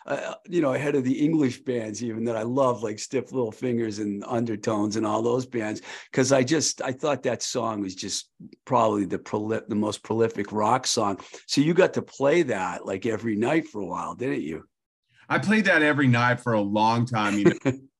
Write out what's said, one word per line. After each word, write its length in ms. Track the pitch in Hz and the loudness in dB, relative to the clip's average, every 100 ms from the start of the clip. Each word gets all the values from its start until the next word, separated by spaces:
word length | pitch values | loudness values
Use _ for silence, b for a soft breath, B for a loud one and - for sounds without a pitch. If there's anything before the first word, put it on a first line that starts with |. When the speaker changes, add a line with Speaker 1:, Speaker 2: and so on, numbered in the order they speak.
| - | -8
Speaker 1:
uh, 280 | 139 - - - | -6 -6 -12 -4
you 120 | 175 | 0
know, 140 | 143 | 0
ahead 220 | 123 143 147 | 0 0 0
of 80 | |
the 200 | 123 135 | 0 0
English 380 | 147 160 135 - | 2 2 0 -2
bands 400 | - 120 110 104 | -4 -4 -4 -6
even 220 | 120 110 | -6 -4
that 120 | 117 113 | -2 -2
I 60 | |
love, 400 | 113 131 131 113 | -2 2 2 2
like 160 | 110 107 | -4 -6
Stiff 320 | - 135 - | -4 -4 -4
Little 220 | 131 113 | -4 -4
Fingers 480 | 104 127 117 110 104 | -4 -2 0 -2 -4
and 240 | 104 101 - | -4 -4 -4
Undertones 680 | 120 117 104 117 107 104 107 | -4 -2 -2 -2 0 0 0
and 100 | 110 | -2
all 160 | 107 | 0
those 240 | 117 123 123 | 0 0 -2
bands, 360 | 120 107 104 B B B | -4 -4 -6 B B B
'cause 200 | - 131 | 0 4
I 100 | 139 | 4
just, 400 | 127 156 - - | 4 2 0 -2
I 80 | 135 | -6
thought 320 | 127 156 135 | -2 -2 -2
that 220 | 135 120 | -2 -4
song 360 | - 127 113 107 | -4 -4 -2 -4
was 140 | 95 | -6
just 340 | 92 101 - - _ - - | -6 -8 -8 -10 _ -20 -20
probably 400 | - 127 110 104 | 0 2 4 2
the 160 | 95 98 | 0 -4
proli-, 480 | - 110 107 110 - | -4 -4 -2 -4 -2
the 80 | 107 | -2
most 260 | 107 104 | -2 -4
prolific 480 | - 113 113 113 101 | -4 0 0 0 -4
rock 340 | 104 107 127 | 0 2 2
song. 360 | 127 - 104 92 B B B | 0 0 0 -2 B B B
So 140 | - | 2
you 140 | 151 | 4
got 200 | 170 180 | 4 4
to 80 | 127 | 2
play 400 | - - 139 175 | -6 -2 2 4
that, 440 | 143 104 92 85 101 | 2 0 -2 -4 -6
like, 200 | 95 113 | -4 -2
every 300 | 107 117 104 | -2 -2 0
night 320 | 117 160 156 | 2 0 -2
for 140 | 104 | -8
a 40 | 90 | -8
while, 300 | 90 82 90 | -8 -8 -6
didn't 260 | 127 143 | -6 -4
you? 220 | 73 80 - _ _ _ _ b b | -6 -10 -14 _ _ _ _ b b
Speaker 2:
I 100 | 160 | -2
played 280 | 135 220 196 | 2 2 4
that 160 | 165 | 4
every 260 | 151 147 135 | 4 4 4
night 320 | 120 123 123 | 6 4 2
for 140 | 123 | 0
a 60 | 110 | 0
long 460 | 101 104 110 117 117 | 2 2 4 2 0
time, 320 | 113 104 101 | 0 0 4
you 60 | |
know? 140 | 98 - | 4 4
Speaker 1:
<laughs> 40 | 135 | -2
Speaker 2:
I 60 | 131 - _ | -4 -10 _